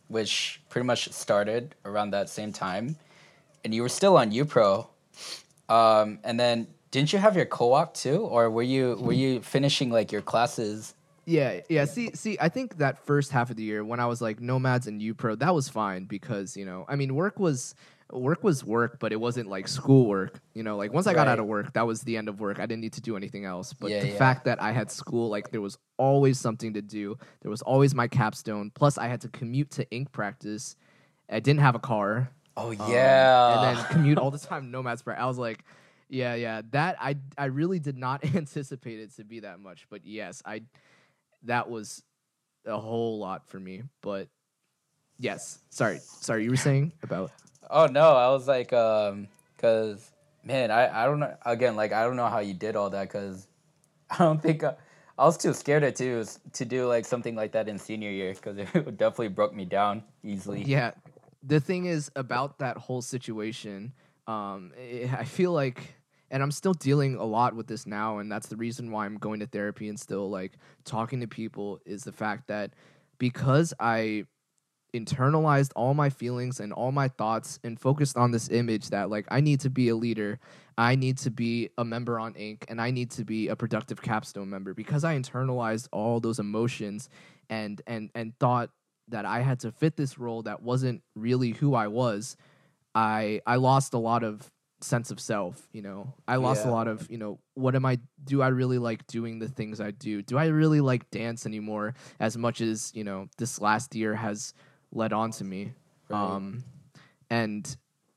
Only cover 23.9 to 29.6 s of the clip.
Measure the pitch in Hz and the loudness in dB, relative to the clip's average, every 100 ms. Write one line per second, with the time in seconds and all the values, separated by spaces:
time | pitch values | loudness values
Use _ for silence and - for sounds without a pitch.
23.9 | 104 - - 131 131 123 117 104 117 107 | -2 0 4 4 4 2 0 0 -2 -2
24.9 | - - 120 117 104 - 113 98 - _ | -6 -4 -2 0 -2 -4 -6 -6 -8 _
25.9 | - 135 139 135 131 120 110 113 104 101 | 0 4 6 6 4 0 -4 -4 -6 -6
26.9 | 107 101 117 - _ - 107 117 135 139 | -6 -6 -8 -14 _ -8 -6 2 4 6
27.9 | 131 120 120 110 - - 104 104 - 143 | 4 0 2 0 -2 -6 -6 -6 2 2
28.9 | - 120 120 117 - 117 131 | 2 -2 -4 -8 -10 -6 -4